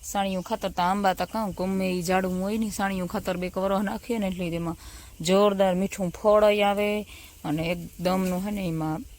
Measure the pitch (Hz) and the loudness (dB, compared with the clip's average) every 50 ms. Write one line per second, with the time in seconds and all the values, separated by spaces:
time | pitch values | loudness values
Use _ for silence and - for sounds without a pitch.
0 | - - - 208 196 196 190 185 175 - - - - 190 - - 175 180 190 202 | -12 -6 -4 -2 -2 -2 -2 -4 -4 -4 -4 -4 -4 -4 -2 0 2 2 2 2
1 | 202 190 185 - 180 180 - 220 220 202 170 - 180 190 190 190 190 190 180 180 | 2 2 2 2 -2 -4 -2 -4 -4 -4 -2 -2 -2 -2 0 0 0 0 -2 -2
2 | 170 170 185 190 190 185 185 185 185 196 214 226 220 214 185 - 202 196 196 185 | 0 2 2 2 2 0 -2 -2 -2 -2 -2 -2 -2 -4 -2 -2 -2 -2 -2 -2
3 | 180 170 - 208 190 - 185 175 180 180 170 190 185 196 196 190 208 196 220 220 | -4 -4 -4 -4 -4 -2 -4 -2 -4 -4 -4 -2 -2 0 0 0 0 -2 -4 -8
4 | - - 233 226 202 190 180 175 185 170 165 170 170 165 165 - - - - - | -6 -6 -4 -2 -2 -2 -2 -4 -4 -4 -4 -4 -4 -4 -6 -8 -12 -18 -18 -18
5 | - - - - 160 160 190 196 208 208 202 190 196 190 180 180 185 196 - - | -20 -20 -14 -8 0 2 4 6 6 4 4 4 2 2 4 2 0 -2 -2 -4
6 | 196 175 160 - - 214 208 214 208 208 208 208 202 202 202 196 208 208 208 208 | -4 -4 -4 0 4 6 6 8 8 6 6 4 4 2 2 2 0 0 0 -2
7 | 208 - - - - - - - - 165 147 156 160 165 180 175 170 - - - | -4 -8 -16 -20 -20 -20 -20 -10 -4 -4 -2 -2 0 -2 -2 -4 -6 -12 -10 -4
8 | 170 180 185 190 190 185 180 180 185 208 208 202 190 175 160 160 156 156 156 165 | 0 0 2 2 2 0 0 -2 -2 -4 -4 -4 -4 -2 -2 -2 -2 -2 -4 -4
9 | 269 - - | -6 -12 -14